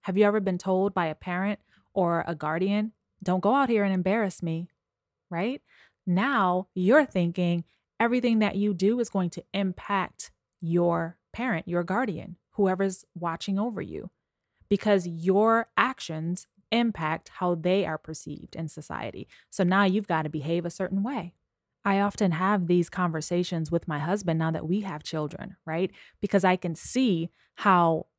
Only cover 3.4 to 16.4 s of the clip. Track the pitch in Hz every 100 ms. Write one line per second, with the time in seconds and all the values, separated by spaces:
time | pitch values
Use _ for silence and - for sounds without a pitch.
3.4 | 196 269 269 226 202 185 180 214 202 -
4.4 | 170 160 175 _ _ _ _ _ _ 170
5.4 | 208 277 _ _ _ _ - 175 247 262
6.4 | 185 180 185 - 180 277 277 190 170 170
7.4 | 175 170 - _ _ _ 233 247 240 220
8.4 | 208 196 208 180 190 240 233 196 180 -
9.4 | - 190 190 175 - 202 180 _ - _
10.4 | _ _ 165 170 175 170 165 - _ -
11.4 | 254 180 - 175 170 190 254 170 - 175
12.4 | _ - 196 185 196 185 - - 170 165
13.4 | - 196 233 208 87 78 - _ _ _
14.4 | _ _ _ 202 214 202 175 165 175 190
15.4 | 220 226 226 - 233 262 - 156 160 180